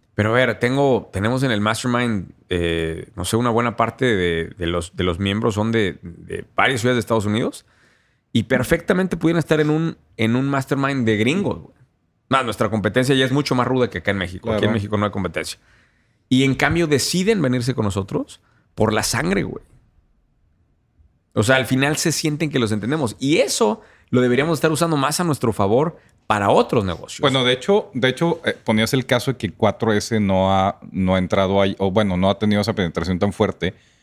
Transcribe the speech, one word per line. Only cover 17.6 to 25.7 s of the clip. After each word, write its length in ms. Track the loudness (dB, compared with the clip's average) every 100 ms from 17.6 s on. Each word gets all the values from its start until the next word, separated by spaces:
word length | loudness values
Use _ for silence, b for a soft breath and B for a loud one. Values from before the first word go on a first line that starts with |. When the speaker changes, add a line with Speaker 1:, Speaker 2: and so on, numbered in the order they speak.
| -2 -2
Speaker 1:
con 100 | -2
nosotros 540 | -2 -4 -6 -6 -12 _ _ _ -2
por 160 | 0
la 100 | 2
sangre, 400 | 0 -2 -2 -2
güey. 200 | -4 -10 -16 _ _ _ _ _ _ _ _ _ _ _ _ _ _ _ _
O 100 | -2
sea, 120 | 2 2
al 80 | 2
final 320 | 0 0 0
se 140 | -2
sienten 380 | -2 -4 -4 -2
que 80 | -2
los 120 | 0
entendemos. 440 | -2 -2 -2 -4 -4
Y 180 | 0 2
eso 440 | 2 0 0 -2 B B B
lo 120 | 2
deberíamos 360 | 4 2 2 0
estar 140 | 0
usando 240 | 0 0 0
más 220 | 0 0
a 40 |
nuestro 280 | -2 0 -2
favor 460 | 0 2